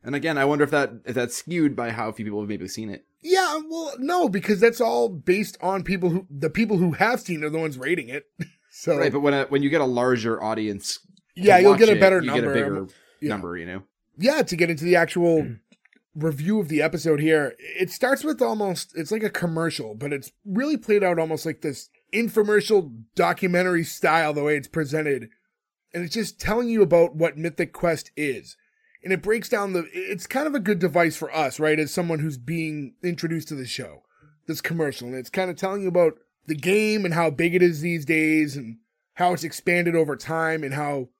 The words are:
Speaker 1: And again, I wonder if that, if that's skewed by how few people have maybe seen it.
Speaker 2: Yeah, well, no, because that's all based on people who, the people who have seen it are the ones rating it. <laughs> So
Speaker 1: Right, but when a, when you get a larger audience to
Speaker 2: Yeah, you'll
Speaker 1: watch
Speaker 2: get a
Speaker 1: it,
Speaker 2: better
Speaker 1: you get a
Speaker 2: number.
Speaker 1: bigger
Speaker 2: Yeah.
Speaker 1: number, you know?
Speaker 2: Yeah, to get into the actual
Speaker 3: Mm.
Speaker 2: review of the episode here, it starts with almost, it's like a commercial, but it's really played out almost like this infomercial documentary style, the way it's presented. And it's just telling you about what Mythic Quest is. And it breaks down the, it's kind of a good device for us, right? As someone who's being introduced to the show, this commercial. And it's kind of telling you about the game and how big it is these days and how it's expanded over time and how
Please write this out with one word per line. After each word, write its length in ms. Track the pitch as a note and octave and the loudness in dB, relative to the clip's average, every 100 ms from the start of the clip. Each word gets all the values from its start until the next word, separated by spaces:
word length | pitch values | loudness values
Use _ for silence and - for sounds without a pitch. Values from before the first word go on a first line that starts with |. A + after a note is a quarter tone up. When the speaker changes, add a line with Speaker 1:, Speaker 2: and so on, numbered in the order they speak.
Speaker 1:
And 100 | A#2 | -6
again, 240 | C#3+ D#3+ D3 | -4 -2 0
I 60 | |
wonder 180 | C#3 D3 | 2 2
if 80 | C#3+ | 2
that, 220 | D3+ C3+ A#2 | 2 -2 -6
if 100 | - B2 | -6 -4
that's 200 | A#2+ - | -4 -6
skewed 380 | - F3 D3+ | -6 0 0
by 160 | B2+ A#2 | 0 -6
how 220 | A2+ A2 | -6 -6
few 120 | A2 | -6
people 140 | G#2+ G#2 | -6 -6
have 80 | G#2 | -6
maybe 200 | G#2 F#2 | -8 -10
seen 220 | - G#2+ | -10 -12
it. 160 | G2 _ _ | -12 _ _
Speaker 2:
Yeah, 360 | D#4+ F#4 F4+ D#4 D#4 | 0 2 2 -2 -6
well, 260 | E4 D#4+ B3 | -8 -10 -8
no, 300 | C4+ F4+ D#4 | -2 0 2
because 320 | F#3+ E3 G#3 | 0 0 4
that's 200 | A#3 A#3 | 4 4
all 280 | A3+ A#3+ A#3 | 0 2 0
based 480 | F3 D3+ F#3+ G#3+ - | -2 0 0 0 -4
on 220 | F3+ F#3+ | -4 -4
people 280 | F3 F#3+ F3 | -2 -2 0
who, 160 | E3+ F#3+ | -2 -6
the 200 | C#3 D#3 | -6 -4
people 260 | F#3 A3 G3+ | -2 0 2
who 160 | F3+ | 0
have 280 | D#3 G#3 A#3+ | 2 0 0
seen 220 | - D#3+ | -4 -6
it 40 | D3+ | -4
are 40 | |
the 80 | D#3+ | -4
ones 200 | D#3+ C3 | -6 -6
rating 300 | C3 F3 A#2 | -4 -4 -4
it. 160 | C#3 - _ | -12 -14 _
<laughs> 80 | E3 _ _ - | -12 _ _ -10
So 200 | - D3 | -2 2
Speaker 1:
Right, 120 | D3+ | 2
but 100 | C#3 | 2
when 120 | C#3+ | 2
a, 140 | C#3 C3 | 2 0
when 160 | C#3 | 0
you 80 | C#3 | 2
get 100 | D#3+ | 2
a 60 | C3 | 2
larger 560 | B2 B2+ B2 A2 A2+ | 2 2 2 0 -2
audience 560 | G#2+ A2 G#2+ G2+ - - | -2 -2 -4 -6 -8 -12
to 440 | _ _ _ - | _ _ _ 2
Speaker 2:
Yeah, 140 | G3 F3+ | 6 10
you'll 140 | G3 | 10
Speaker 1:
watch 80 | G3 | 8
Speaker 2:
get 100 | A3 | 8
a 40 | |
Speaker 1:
it, 80 | G#3 | 8
Speaker 2:
better 200 | F#3+ F#3 | 8 6
Speaker 1:
you 60 | D#3+ | 2
get 100 | - | 0
a 20 | |
Speaker 2:
number. 100 | A#2+ | 2
Speaker 1:
bigger 320 | C#3 G2+ G2 F#2+ _ _ _ | 0 0 -4 -8 _ _ _
Speaker 2:
Yeah. 60 | D3 | -6
Speaker 1:
number, 260 | G#2 F2 F2+ | -4 -6 -8
you 80 | |
know? 200 | E2+ F#2 - _ _ - | -8 -10 -12 _ _ 0
Speaker 2:
Yeah, 240 | G#3 D4+ | 0 2
to 120 | G#3+ | 0
get 140 | E3 E3+ | 0 0
into 160 | D#3+ | 0
the 120 | E3+ F3 | 4 4
actual 420 | E3 - E3+ E3 | 4 2 4 4
Speaker 3:
Mm. 160 | B2+ A2 _ _ _ _ _ | 2 -8 _ _ _ _ _
Speaker 2:
review 460 | D#3 D#3+ C#3+ D#3 G#3+ | -6 -4 -2 -2 0
of 80 | E3 | 0
the 140 | D3+ | 0
episode 360 | D#3 E3 E3 D3 | 0 0 0 2
here, 360 | D#3 D#3+ C#3 - | 4 4 2 -8
it 300 | - E3 F#3 | -14 -4 -4
starts 320 | - B3+ C4+ | 0 0 2
with 200 | D4 C4 | 0 0
almost, 500 | A#3 A3 G3+ D#3+ - | 0 0 -4 -4 -8
it's 160 | - D#3+ | -10 -6
like 120 | A3 | -4
a 80 | G#3+ | -4
commercial, 640 | - F3 D#3+ E3 - A2+ | -2 -2 -2 -2 -4 -10
but 180 | G#2+ C#3+ | -8 -6
it's 180 | C#3+ - _ | -6 -8 _
really 320 | G#3 F#3+ C#4+ D4 | -4 -2 0 -2
played 260 | - G#3 | 2 2
out 160 | F#3+ E3 | 4 0
almost 280 | D#3+ D#3 E3 | -2 -2 -6
like 160 | D#3 | -6
this 260 | D#3 C3 - _ _ | -6 -8 -14 _ _
infomercial 800 | G3+ A3+ A3+ G#3 G#3 G3+ G#3 D#3 A#2 - | -4 0 2 4 2 4 2 0 -12 -14
documentary 680 | - F3 F3 F#3+ F3 F#3 F3 | 0 0 2 0 2 2 0
style, 520 | D#3+ - F3 D#3+ D#3 | -2 -2 2 2 2
the 100 | D3 | 0
way 140 | D3 D3 | 0 -2
it's 100 | B2+ | -2
presented. 600 | E3 D3 D#3 D3+ C3+ A2+ _ _ _ _ _ _ | -6 -4 -4 -2 -4 -6 _ _ _ _ _ _
And 100 | F3 | -10
it's 80 | F3 | -6
just 240 | A3+ G#3+ - | -6 -6 -6
telling 300 | - A3 B3 | -2 -2 0
you 140 | A3+ | 4
about 340 | F#3 E3+ E3+ D#3+ | 6 6 4 2
what 220 | E3 D3 | -2 -2
Mythic 340 | E3 - F3 | -8 -4 -6
Quest 380 | - F3 D#3+ - | -2 -2 -2 -6
is. 440 | - D3 A#2 - - _ _ _ _ | -6 -6 -6 -10 -20 _ _ _ _
And 80 | F3 | -4
it 120 | F#3 | -4
breaks 260 | G3 A3+ - | 0 -2 0
down 240 | A3+ G3+ | -2 -2
the, 160 | F3+ E3 | -4 -4
it's 320 | F3 F#3+ G3 - | -10 -8 -10 -6
kind 200 | C4 D4+ | -4 -2
of 80 | |
a 60 | C#4+ | -2
good 200 | F#3+ G3+ | 0 0
device 360 | F3 D#3 E3+ - | 2 2 2 0
for 180 | D#3 | -8
us, 240 | D#3 C#3+ - | -2 -4 0
right? 200 | D#3 D#3 | 0 2
As 160 | D3 | 0
someone 240 | - F3 D#3+ | -4 -4 -2
who's 180 | D#3 C3+ | -4 -6
being 580 | A#2+ E3 D#3+ D3+ C3+ _ | -8 -6 -6 -6 -10 _
introduced 460 | F3+ E3+ E3+ E3 D3+ | -6 -4 -4 -6 -6
to 60 | |
the 100 | D3 B2 | -10 -10
show, 360 | - G#2+ C#2+ _ _ _ _ - | -10 -12 -16 _ _ _ _ -10
this 140 | D#3 | -8
commercial. 480 | - E3 D3+ B2+ A#2+ | -6 -2 -2 -4 -10
And 80 | C3 | -12
it's 140 | B2 | -8
kind 200 | - F#3 | -4 -4
of 60 | F3 | -4
telling 240 | F#3+ G3+ | -4 -2
you 80 | F#3+ | 0
about 300 | F3 E3 D#3 _ _ - | 4 2 2 _ _ -8
the 80 | |
game 500 | D3+ D#3+ G3+ G#3+ G#3+ | -6 2 2 2 0
and 80 | F#3 | 0
how 140 | E3 E3 | 2 0
big 280 | C3+ F3 F3+ | 2 0 4
it 60 | |
is 180 | F3+ D#3 | 4 4
these 240 | E3+ E3+ | -4 -4
days 520 | C#3+ D#3+ D#3 D#3 D3+ C#3 | 0 2 4 2 2 -4
and 200 | A2+ A2+ _ _ _ | -12 -16 _ _ _
how 180 | - F3+ | -2 0
it's 100 | F3 | 0
expanded 540 | D#3+ - - F3 E3+ E3 | -4 -6 0 2 2 2
over 180 | D3+ | 0
time 480 | C3 - D#3+ D#3+ D#3+ | -2 -6 -4 -2 -2
and 120 | C#3+ | -4
how 340 | C#3 D3 C#3+ B2+ | -6 -4 -4 -8